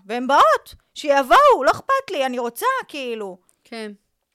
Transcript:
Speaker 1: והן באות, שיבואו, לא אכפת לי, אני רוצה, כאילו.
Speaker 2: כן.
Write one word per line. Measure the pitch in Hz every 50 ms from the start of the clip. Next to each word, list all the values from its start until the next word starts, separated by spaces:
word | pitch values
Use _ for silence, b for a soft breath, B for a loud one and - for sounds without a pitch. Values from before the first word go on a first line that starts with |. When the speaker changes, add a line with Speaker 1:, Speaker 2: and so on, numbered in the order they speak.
| 190
Speaker 1:
והן | 196 214 247 254 247
באות, | 269 302 403 640 605 494 - - - - _ _ _
שיבואו, | - - - 277 277 277 247 330 415 571 587 480 330 254
לא | 294
אכפת | 370 - - - 539 539 523 -
לי, | 392 302 262
אני | 262 247 247
רוצה, | 240 240 233 - - 494 523 523 - -
כאילו. | - 294 262 247 233 220 208 196 180 185 _ _ _ _ _
Speaker 2:
כן. | _ 240 226 220 214 202 196 _ _ _ _ _ _ _